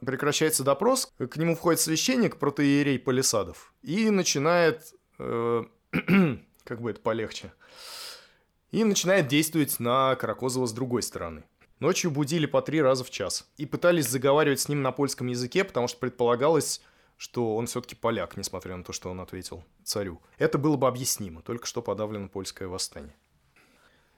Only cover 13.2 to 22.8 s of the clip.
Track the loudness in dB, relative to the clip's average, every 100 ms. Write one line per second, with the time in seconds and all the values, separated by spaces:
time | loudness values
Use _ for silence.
13.2 | -6 -6 -10 -12 -6 0 4 4 2 0
14.2 | 4 4 4 2 0 0 0 0 -2 -2
15.2 | -4 -4 -2 -2 0 0 -2 -2 -6 2
16.2 | 2 4 4 2 0 -6 -10 _ _ _
17.2 | -8 -4 -2 -2 -4 -6 -8 -4 -2 -2
18.2 | -4 -8 -8 -8 -10 -12 -10 -10 -10 -10
19.2 | -10 -12 -12 -14 -18 _ -6 -4 -4 -8
20.2 | _ _ 0 2 2 2 2 0 -4 -4
21.2 | -6 -12 -10 -8 -6 -6 -6 -4 -4 -6
22.2 | -8 -8 -10 -10 -10 -8